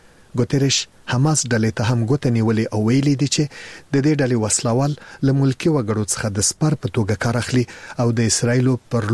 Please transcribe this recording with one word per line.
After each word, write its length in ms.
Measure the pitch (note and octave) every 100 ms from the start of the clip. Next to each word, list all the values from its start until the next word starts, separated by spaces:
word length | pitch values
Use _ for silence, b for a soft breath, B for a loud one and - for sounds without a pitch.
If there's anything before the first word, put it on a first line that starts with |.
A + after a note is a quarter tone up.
| b b b A#2+
ګوتریش 400 | A#2+ C#3+ C3+ - - _ -
حماس 320 | B2 D3+ D3+ A#2+
ډلې 240 | A2+ A2 A2
ته 40 | A2+
هم 180 | A#2+ A2
ګوته 180 | C#3+ C3 A#2
نیولې 300 | A2 A2 A2
او 80 | G#2+ G#2+
ویلي 260 | C3+ C#3+ C3+
دي 60 | C#3+
چې 100 | - C#3+ B B B -
د 40 | C#3
دې 80 | C#3 D3
ډلې 160 | B2+ A#2+
وسلوال 500 | G#2+ - B2 A#2 C#3+ D3 B B
له 100 | C#3 C3+
ملکي 340 | C3+ B2 F3
وګړو 320 | D3+ G#2+ G#2+ G#2
څخه 160 | - A2 G2+
د 100 | -
سپر 280 | - D#3 D3+
په 120 | A2+ -
توګه 180 | G2 G#2+
کار 160 | A#2 A#2+
اخلي 240 | - C3 A#2 B B -
او 20 | A#2+ A#2
د 120 | A2+
اسرائیلو 420 | - A#2+ B2+ B2+ B2 -
پر 160 | A#2 G#2